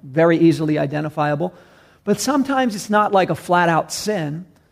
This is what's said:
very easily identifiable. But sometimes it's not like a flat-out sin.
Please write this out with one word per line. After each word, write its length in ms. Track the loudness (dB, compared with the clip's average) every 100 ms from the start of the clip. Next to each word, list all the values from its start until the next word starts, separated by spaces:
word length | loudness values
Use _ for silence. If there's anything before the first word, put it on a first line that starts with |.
very 340 | -6 2 2 6
easily 420 | 4 4 0 -2
identifiable. 760 | -2 -4 -6 -4 -2 -2 -4 -8 -20 _ _ _
But 160 | -2 -2
sometimes 540 | 0 0 0 0 0
it's 160 | -4 0
not 200 | 0 2
like 200 | 2 0
a 40 |
flat-out 560 | -4 0 2 2 0 -2
sin. 540 | -6 -4 -4 -4 -8 -12 _ _